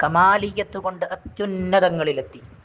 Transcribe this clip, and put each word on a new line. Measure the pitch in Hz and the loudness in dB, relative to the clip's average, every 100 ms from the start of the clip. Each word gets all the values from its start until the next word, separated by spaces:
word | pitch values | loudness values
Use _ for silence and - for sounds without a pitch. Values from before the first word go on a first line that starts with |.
കമാലിയത്ത് | 151 170 190 208 202 196 196 196 | 2 4 6 4 0 -6 -8 -6
കൊണ്ട് | 185 180 175 | -8 -6 -8
അത്യുന്നതങ്ങളിലെത്തി, | 185 - - 202 185 185 190 180 165 151 135 - - - - | -8 -10 -8 -6 -4 0 2 4 2 -2 -4 -6 -14 -20 -20